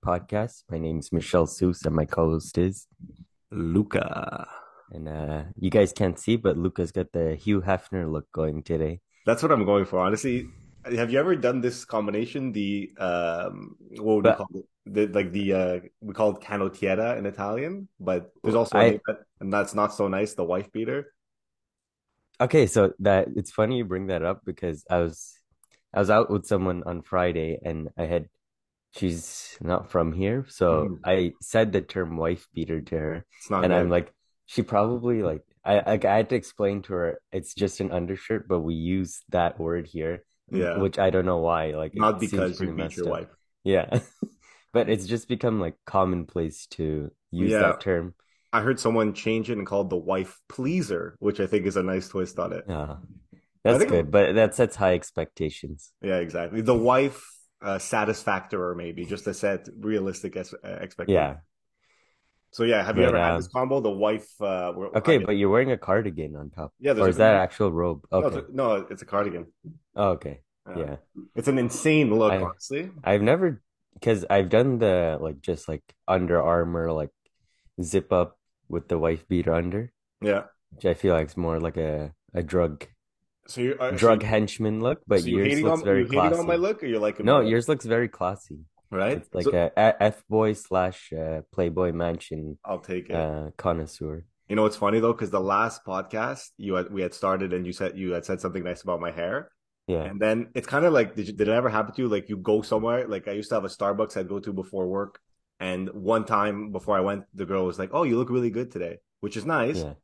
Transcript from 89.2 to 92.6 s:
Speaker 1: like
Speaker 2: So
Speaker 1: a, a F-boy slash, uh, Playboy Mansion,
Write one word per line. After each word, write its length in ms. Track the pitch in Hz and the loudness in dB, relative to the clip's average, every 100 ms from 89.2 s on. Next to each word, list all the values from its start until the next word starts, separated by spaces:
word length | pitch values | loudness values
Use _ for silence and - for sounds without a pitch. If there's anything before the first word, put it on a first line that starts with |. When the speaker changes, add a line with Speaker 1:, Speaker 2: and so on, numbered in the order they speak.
| - | -4
Speaker 1:
like 120 | 92 | -2
Speaker 2:
So 60 | 85 | 2
Speaker 1:
a, 180 | 87 85 | 2 2
a 280 | - 110 - | 4 4 6
F-boy 500 | 107 - _ 110 107 | 2 2 _ 2 2
slash, 580 | 104 - 92 92 - - | 0 0 0 0 -4 -12
uh, 300 | 80 80 80 - | -8 -6 -6 -6
Playboy 420 | - 87 82 90 | -2 -2 0 0
Mansion, 640 | 82 85 82 - 78 78 71 | 0 -2 -4 -8 -10 -10 -12